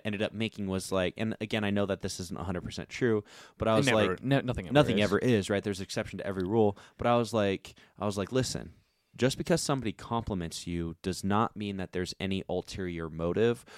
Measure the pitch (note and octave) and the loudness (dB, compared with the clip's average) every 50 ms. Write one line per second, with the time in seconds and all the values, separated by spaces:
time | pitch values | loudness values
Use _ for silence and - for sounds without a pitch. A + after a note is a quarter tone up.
0 | - G#2+ G#2 G2 G#2+ - - G#2 A2+ G#2+ - - G2+ F#2+ F#2 F#2+ F#2 - F#2+ F#2+ | -2 -4 -4 -2 -4 -4 -2 -2 -4 -4 -4 -4 -4 -2 -2 -4 -4 -2 0 0
1 | F2+ F2+ - - A2 A2 - - G#2+ G#2 - A2 G#2+ G2+ G2+ G#2 G2+ F#2+ G2 - | 0 0 -2 -2 -4 -4 -4 -4 -6 -4 -2 0 0 0 2 2 0 0 -2 -4
2 | - F#2+ - - F#2 E2+ - - D#2+ F#2 F2+ F2 - G#2+ - - D2+ - - - | -4 -6 -6 -6 -8 -8 -8 -8 -6 -6 -6 -6 -6 -8 -10 -10 -12 -10 -6 0
3 | C3+ A#2+ A2 G#2 - - - - - - _ - A2 A2 A2 A2 C#3 C3 A2+ A2 | 0 2 2 2 -2 -6 -14 -20 -20 -16 _ -2 0 2 4 4 4 4 4 4
4 | G#2 F#2+ F2+ - - B2+ C#3 C3+ - B2 A#2+ - F#2+ E2 A#2+ C#3+ C#3+ A2 G#2+ G#2 | 4 2 0 -2 0 2 2 2 2 0 -4 -4 -2 2 4 4 6 6 4 4
5 | G#2 F#2+ G2 - - B2+ A#2+ G#2 F#2 - G#2 G2 - G#2+ G2 F#2 G2 - - A#2 | 4 4 4 4 4 4 4 4 4 2 0 0 0 -2 -4 -4 -6 -8 -6 -6
6 | A2 - - F#2 - - F#2+ F#2+ F#2 F2+ G#2+ A#2 A2 G#2 G2+ - - - _ - | -6 -6 -6 -8 -6 -4 -4 -2 0 2 4 4 4 4 4 0 -8 -18 _ -2
7 | A2 A#2+ A#2+ A#2+ A#2 G#2 A#2 A2 G2+ G2+ G2 - - - - - - - _ - | 0 2 2 2 2 2 2 2 2 2 2 0 -4 -10 -20 -20 -20 -20 _ -4
8 | F#2 G#2 F#2+ G2+ F#2+ F2 A#2+ B2+ C3 - - B1+ A1+ - - _ _ _ _ _ | -4 -2 -2 -2 -2 0 0 0 0 0 -2 -6 -8 -10 -14 _ _ _ _ _
9 | _ _ - - A#2 C3 - - F3 - F3+ D#3+ - - C#3+ C3+ A#2 G#2+ F#2 - | _ _ -4 0 0 2 2 0 0 0 0 2 2 0 -2 -2 -2 -4 -6 -6
10 | - - A#2+ A#2 A2+ - G#2+ F2+ E2+ E2 - - - F2 F2 E2+ E2 E2+ E2 - | -6 -4 -4 -4 -2 -2 -4 -4 -4 -6 -8 -8 -8 -4 -4 -2 -2 -4 -6 -6
11 | - F#2+ F2 - - G2 G#2 G#2 A2+ - - G2 G#2+ G2+ G2+ F#2+ F2+ - - F#2 | -4 -4 -4 -2 0 2 2 2 2 2 0 -6 -8 -6 -6 -6 -8 -6 -4 -4
12 | F2+ - - - F#2+ F#2+ F#2+ F#2+ - - F2+ F2+ - - - - F#2+ F2+ E2+ E2 | -4 -4 -4 -6 -4 -2 -2 -2 -4 -2 -4 -4 -4 -6 -8 -8 -6 -6 -4 -6
13 | E2 D#2+ D2+ D#2+ E2 F2 F2 G2+ A2+ A#2+ A#2+ - - - - | -6 -6 -6 -2 -2 0 2 4 4 4 2 0 -4 -20 -18